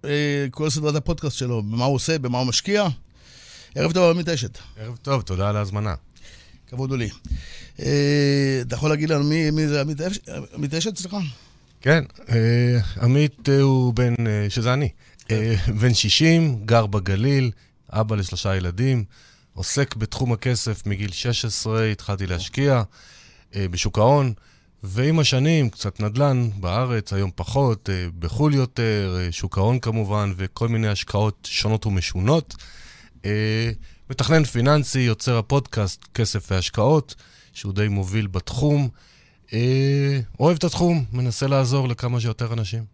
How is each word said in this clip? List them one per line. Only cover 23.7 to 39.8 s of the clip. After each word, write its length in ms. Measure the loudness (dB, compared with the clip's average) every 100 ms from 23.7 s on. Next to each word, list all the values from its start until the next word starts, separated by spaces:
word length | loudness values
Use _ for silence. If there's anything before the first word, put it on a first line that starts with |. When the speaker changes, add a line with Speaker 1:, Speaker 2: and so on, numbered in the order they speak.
Speaker 2:
בשוק 260 | -2 -2 4
ההון, 360 | 4 4 2 -4 _ _ _ _
ועם 360 | -8 -2 2 2
השנים, 500 | 2 2 2 2 2
קצת 300 | -2 -8 -4
נדל"ן 500 | -4 2 2 2 0 -2
בארץ, 540 | -2 -2 0 -2 -2
היום 180 | -2 -2 -4
פחות, 540 | -2 2 2 0 -2
אה, 180 | -4 -4 -6
בחו"ל 340 | -6 0 2
יותר, 640 | 2 0 -2 0 0 -2 -2
אה, 120 | -4
שוק 260 | -4 -6 0
ההון 220 | 2 0
כמובן, 540 | -2 -2 -2 -2 -2 -4
וכל 300 | -6 -4 -2
מיני 200 | 0 0
השקעות 600 | -2 -2 0 0 -2 -8
שונות 340 | -4 -2 0 0
ומשונות. 680 | -2 -2 -2 2 2 0 -16 -18 -20 -20 -20 -20 -12 -4
אה, 460 | -2 0 0 -2 -4 -10 -20 -12
מתכנן 340 | -4 4 4
פיננסי, 560 | 4 2 4 4 2 0
יוצר 380 | 2 0 0 0
הפודקאסט 680 | 2 0 0 -2 -2 -4 -10
כסף 380 | -2 -2 -2 -2
והשקעות, 640 | -2 0 0 4 4 0 -14 -20 -20 -20
שהוא 200 | -10 -6
די 140 | -2 0
מוביל 400 | 0 0 -2 -2
בתחום. 600 | -4 -6 -2 2 2 0 -4 -20 _ _ _ _
אה, 640 | -2 2 2